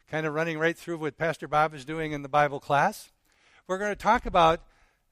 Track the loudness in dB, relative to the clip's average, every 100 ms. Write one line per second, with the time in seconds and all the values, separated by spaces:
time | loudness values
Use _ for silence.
0 | _ -4 -4 -2 -4 0 -2 -2 -6 -6
1 | -6 -4 -4 -4 -2 0 0 -2 -10 -6
2 | -6 -6 0 2 2 0 0 2 2 -2
3 | -16 _ _ _ _ _ -8 -6 -4 -2
4 | 0 0 2 4 4 4 -4 _ _ _
5 | _